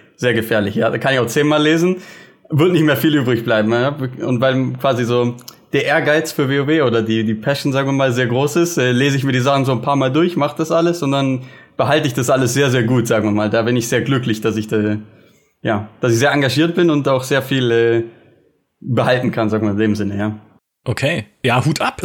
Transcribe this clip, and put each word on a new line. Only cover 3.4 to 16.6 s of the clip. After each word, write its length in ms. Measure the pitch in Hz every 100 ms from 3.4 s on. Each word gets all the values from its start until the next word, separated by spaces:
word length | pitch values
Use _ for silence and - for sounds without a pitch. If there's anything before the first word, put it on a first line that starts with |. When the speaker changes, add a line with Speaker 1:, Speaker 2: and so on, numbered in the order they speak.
Speaker 1:
bleiben, 280 | 113 110 107
ja. 260 | 117 131 147 131 131
Und 160 | 117 123
weil 340 | 131 131 127
quasi 300 | 127 139 123
so 320 | 120 123 120 123 - - _
der 120 | 139 147
Ehrgeiz 460 | 156 143 151 160
für 160 | - 135
W 120 | 139
O 80 | 139
W 140 | 160
oder 180 | 131 113
die, 220 | 107 113
die 100 | 110
Passion, 400 | 107 143 139 143
sagen 140 | 131 139
wir 60 |
mal, 180 | 139 135
sehr 160 | 123 123
groß 300 | 120 143 170
ist, 200 | 170 165
äh, 140 | 127
lese 260 | 123 139 139
ich 60 |
mir 80 | 135
die 80 | 127
Sachen 260 | 123 139 131
so 60 |
ein 100 | 123
paar 140 | 143 139
Mal 160 | 131
durch, 240 | 135 180 143
mach 180 | 143
das 160 | 147 156
alles 320 | 165 170 170
und 100 | 139
dann 340 | 139 135 131 127 - - -
behalte 300 | 120 151 143
ich 80 |
das 160 | 127 131
alles 240 | 131 127
sehr, 160 | 139 143
sehr 140 | 123
gut, 240 | 113 127 113
sagen 180 | 113 107
wir 60 |
mal. 180 | 104 107
Da 140 | 113
bin 120 | 113 123
ich 120 | 113
sehr 140 | 127
glücklich, 400 | 127 135 127 107
dass 160 | 117 107
ich 100 | 107
da, 300 | 110 104 107 107 - _ _ _ _
ja, 260 | 131 104 104 -
dass 120 | 127
ich 60 | 113
sehr 120 | 143
engagiert 440 | 143 135 127